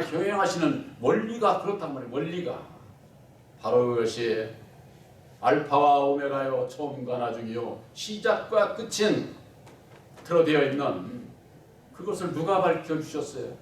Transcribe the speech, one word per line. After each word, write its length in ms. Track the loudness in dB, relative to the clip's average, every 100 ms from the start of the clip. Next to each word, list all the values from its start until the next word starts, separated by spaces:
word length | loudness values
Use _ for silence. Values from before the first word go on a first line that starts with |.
| 2
경영하시는 880 | 0 0 2 2 2 0 0 -6 -2
원리가 640 | 2 2 0 2 2 2
그렇단 320 | 0 -4 -6
말이에요. 200 | -8 -6
원리가. 540 | -4 -4 -4 -6 -8 -12 -20 -20 -20 -20 -20 -20 -20 -20 -10
바로 260 | 2 4 4
그것이 600 | 2 0 0 0 0 -4 -10 -20 -20 -20 -20 -20 -20 -20 -2
알파와 600 | 2 2 2 4 6 6
오메가요, 680 | 4 2 0 -2 0 -2 -2
처음과 520 | -4 -8 -6 -4 -2
나중이요, 600 | -2 -4 -6 -6 -6 -8 -14
시작과 800 | -12 -10 -2 0 0 2 2 2 -2
끝인 600 | -6 0 2 2 -2 -12 -20 -20 -20 -20 -20 -20 -20 -20
틀어되어 480 | 2 4 6 4 4
있는 540 | 0 -2 -4 -8 -12 -16 -20 -20 -20 -20 -20 -20
그것을 400 | -10 -6 -4 -4
누가 280 | -2 0 4
밝혀주셨어요? 920 | 4 2 -2 -4 -4 -6 -6 -8 -10 -12